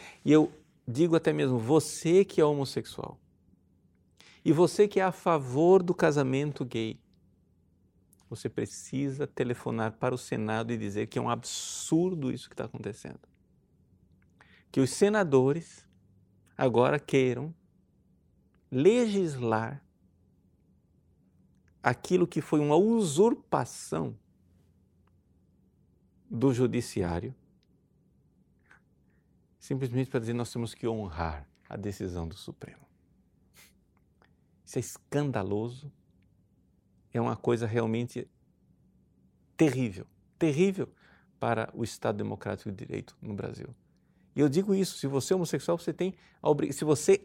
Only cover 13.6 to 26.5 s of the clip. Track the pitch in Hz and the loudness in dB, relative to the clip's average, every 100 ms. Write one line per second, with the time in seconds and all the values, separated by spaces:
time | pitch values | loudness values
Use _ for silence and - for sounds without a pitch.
13.6 | _ _ _ _ _ _ _ _ - - | _ _ _ _ _ _ _ _ -20 -20
14.6 | _ - 131 - 202 214 180 135 131 156 | _ 0 0 4 2 4 4 6 4 0
15.6 | 165 - _ _ _ _ _ _ _ - | -6 -20 _ _ _ _ _ _ _ -2
16.6 | 135 113 131 143 - 139 127 120 151 165 | 2 4 4 2 0 2 2 -2 -6 -12
17.6 | _ _ _ _ _ _ _ _ _ _ | _ _ _ _ _ _ _ _ _ _
18.6 | - 127 165 240 233 202 170 135 120 110 | -6 2 4 4 2 0 -2 -2 0 0
19.6 | 113 139 _ _ _ _ _ _ _ _ | -2 -10 _ _ _ _ _ _ _ _
20.6 | _ _ _ _ _ _ _ _ _ _ | _ _ _ _ _ _ _ _ _ _
21.6 | _ _ 123 123 - 180 170 156 - 151 | _ _ 0 0 0 0 2 -2 0 0
22.6 | 147 151 214 233 190 139 220 - - - | 4 4 4 2 0 4 4 4 -2 -4
23.6 | 131 - - 160 139 110 _ _ _ _ | -4 -8 -8 -6 -6 -10 _ _ _ _
24.6 | _ _ _ _ _ _ _ _ _ _ | _ _ _ _ _ _ _ _ _ _
25.6 | _ _ _ _ _ _ - 117 135 | _ _ _ _ _ _ -12 0 0